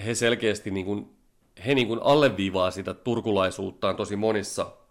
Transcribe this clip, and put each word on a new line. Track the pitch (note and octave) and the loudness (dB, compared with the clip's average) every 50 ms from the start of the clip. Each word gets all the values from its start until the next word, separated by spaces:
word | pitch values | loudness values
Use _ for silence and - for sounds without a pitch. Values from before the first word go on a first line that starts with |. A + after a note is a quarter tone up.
| G2 | -6
he | A2+ A#2 | -6 -2
selkeästi, | A2+ A#2+ A#2 A#2+ A#2 A#2 G#2+ G2+ - - G#2 | 0 2 2 2 2 2 0 -2 -2 -4 -6
niinku, | F#2+ G2 F2+ F#2+ G#2 G#2 G2+ - - _ _ _ _ _ _ _ _ - F#2+ | -4 -4 -4 -4 -4 -6 -6 -10 -16 _ _ _ _ _ _ _ _ -8 -2
he, | B2 C#3+ | 0 2
niinku, | C3 A#2+ G#2 A2+ A2+ | 2 2 0 0 0
alleviivaa | - C3 C#3+ D3+ D3 C3 G2+ G2 F#2+ F#2+ F#2 F#2+ F2+ F#2 | 2 4 4 6 6 4 2 2 -2 0 2 2 0 0
sitä | - G2 F#2+ G2+ F#2 | 0 -4 -6 -8 -8
turkulaisuuttaan | - - B2+ A#2 - - A2+ G#2 F#2+ F#2+ F#2 - - G2 F#2+ - - - G2 F#2 | -6 -4 -2 -2 -2 0 0 2 2 2 2 0 -4 -8 -8 -6 -4 -2 -2 -2
tosi | G#2+ G#2 F#2+ G2+ | -2 -4 -4 -4
monissa | G2+ G#2+ A2 A2 G#2 F#2+ - - - E2+ - - - _ _ | -2 0 0 0 0 -2 -4 -6 -6 -6 -6 -8 -20 _ _